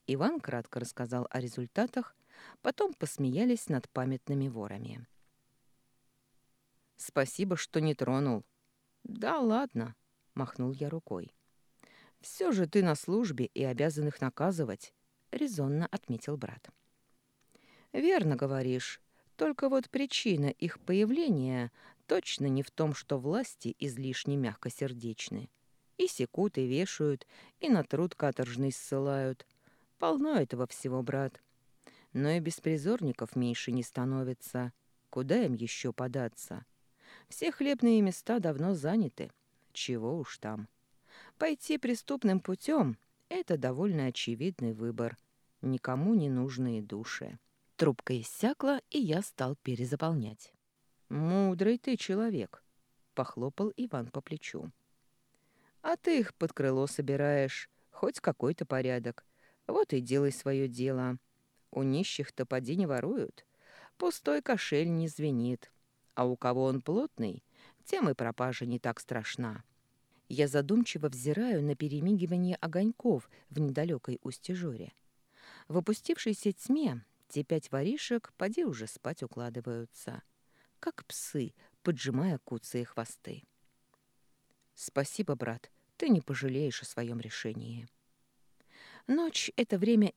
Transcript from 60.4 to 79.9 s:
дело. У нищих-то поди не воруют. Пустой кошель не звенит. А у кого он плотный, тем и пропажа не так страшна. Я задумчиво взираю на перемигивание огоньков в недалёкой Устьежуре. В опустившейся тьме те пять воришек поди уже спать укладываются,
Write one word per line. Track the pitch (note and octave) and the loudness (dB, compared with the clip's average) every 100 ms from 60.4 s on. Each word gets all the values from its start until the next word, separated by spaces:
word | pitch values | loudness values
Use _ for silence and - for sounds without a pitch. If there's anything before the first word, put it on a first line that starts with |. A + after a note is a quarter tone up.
| C#3 C3+ C3+ | 0 0 0
дело. | A#2+ C3 C3 B2+ B2+ _ _ _ _ _ | 0 0 0 0 -4 _ _ _ _ _
У | C3 | 0
нищих-то | C3+ C#3+ G3 - C#3+ - B2+ | 2 2 0 -4 -4 -4 -2
поди | C3 B2 F3 | -2 0 0
не | F3 | 2
воруют. | B2+ C#3 B3 G2+ - - _ - - - - | 2 0 -2 -4 -8 -20 _ -20 -20 -18 -2
Пустой | F4+ - C#4+ D4 | -2 0 0 0
кошель | - A3 - D3 E3+ | 2 0 2 2 2
не | E3 D#3+ | 2 0
звенит. | D3+ D3+ B2 A#2+ B2 - _ _ _ _ - | -2 0 2 0 -2 -8 _ _ _ _ 0
А | B2 | 0
у | B2 | 2
кого | B2 B2 | 0 2
он | C3 C3 | 2 2
плотный, | D3+ G3 D4+ - G#2+ - - _ - _ - | 0 0 0 -2 -4 -4 -12 _ -20 _ -4
тем | F#4+ F#3+ | 0 2
и | |
пропажа | C3+ A#2 A2 B2+ A#2+ A#2+ | 2 -2 -2 -2 -2 -4
не | A#2+ | -2
так | A#2+ - | -2 -4
страшна. | - A#2 G#2+ - A#2 A2 - _ _ _ _ _ - | -4 -6 -4 -6 -6 -6 -14 _ _ _ _ _ -4
Я | C3 C#3+ | 2 4
задумчиво | C#3+ C#3+ A3 A#3 D#3+ D3+ | 4 4 4 2 0 -4
взираю | C3 C3+ E3 B3 F3 | -2 -2 0 2 2
на | D3 C3+ | 0 0
перемигивание | D3 D3 F3 G#3 E3+ F3+ F3+ F3 | -2 0 2 2 2 0 0 0
огоньков | E3 E3+ G#3+ - B3 C#3 - - - | -2 0 0 2 2 2 0 -18 -8
в | C#3+ | -2
недалёкой | D3 C3+ E3+ C3+ - B2 | 0 0 0 -2 -4 -6
Устьежуре. | C3 - - F3+ E3+ A2 F2 - _ _ _ _ - - - | -6 -8 -6 -4 -4 -6 -12 -18 _ _ _ _ -20 -18 -2
В | E3+ | 0
опустившейся | F3 G#3+ - E4 A3 G3+ G#3 | 2 0 -2 -2 0 0 0
тьме | - - D4 C4+ A#2+ - _ - | 0 0 2 2 -2 -8 _ -8
те | C#3+ | -4
пять | - D#3+ - | 0 0 0
воришек | C3+ E3+ D4 - A#3 - - | -2 0 -2 -2 -2 -4 -4
поди | G3+ C#4+ D4 | -2 0 -2
уже | A#2 A2 | -2 -8
спать | - - E3+ | -8 -8 -6
укладываются, | B2 A#2+ A#2+ A#2+ A#2+ A#2 A#2 | -8 -6 -6 -6 -6 -6 -8